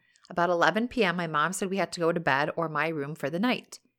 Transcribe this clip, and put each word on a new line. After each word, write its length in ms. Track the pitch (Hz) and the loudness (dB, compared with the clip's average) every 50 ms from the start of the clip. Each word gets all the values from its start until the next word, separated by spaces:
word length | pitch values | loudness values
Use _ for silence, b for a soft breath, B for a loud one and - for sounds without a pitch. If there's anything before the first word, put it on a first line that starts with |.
| b b b b b | b b b b b
About 220 | b 175 180 170 175 | b 0 0 2 2
eleven 380 | 175 170 165 156 165 214 233 | 4 4 4 4 4 2 -2
P 160 | 247 - 254 208 | -2 0 0 2
M, 120 | 180 170 | 2 2
my 120 | 180 175 | 0 -4
mom 260 | 160 156 147 151 165 190 | -2 0 0 0 0 -2
said 160 | - 208 185 | -4 -4 -4
we 80 | 190 | -2
had 140 | 196 170 170 | -2 -2 -4
to 80 | - 180 | -2 0
go 120 | 170 160 | 0 2
to 80 | 170 170 | 2 2
bed 300 | 165 - 135 135 147 160 - | 2 2 2 2 2 0 -2
or 120 | - 165 | -4 -4
my 200 | 160 156 147 151 | -4 -2 -2 -2
room 260 | 165 165 151 139 139 160 | -2 -2 -4 -6 -6 -6
for 160 | - - 139 | -6 -6 -4
the 100 | 160 175 | -2 -2
night. 380 | 208 247 226 - - _ - - _ _ _ | 0 0 -2 -2 -6 _ -20 -20 _ _ _